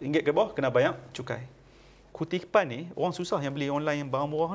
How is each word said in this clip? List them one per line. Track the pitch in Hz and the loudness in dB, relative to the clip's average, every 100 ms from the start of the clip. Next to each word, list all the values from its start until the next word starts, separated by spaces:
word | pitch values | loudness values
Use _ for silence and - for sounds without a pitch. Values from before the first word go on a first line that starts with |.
ringgit | 135 151 | 0 2
ke | 147 | 4
bawah, | 151 214 - | 2 2 0
kena | 135 | 2
bayar | 123 143 - - | 4 4 2 -8
cukai. | - 131 117 127 - - - - - - | -10 -8 -8 -10 -18 -20 -20 -20 -20 -16
Kutipan | - 160 180 - 214 165 | -8 -4 -4 2 2 2
ni, | 120 170 | -2 -8
orang | - 175 | -2 -2
susah | 165 175 196 | -2 -2 -2
yang | 143 | -2
beli | 139 143 | -2 -2
online | 143 151 147 143 | 0 0 -2 -2
yang | |
barang | 131 147 | -2 0
murah | 151 165 | 0 -2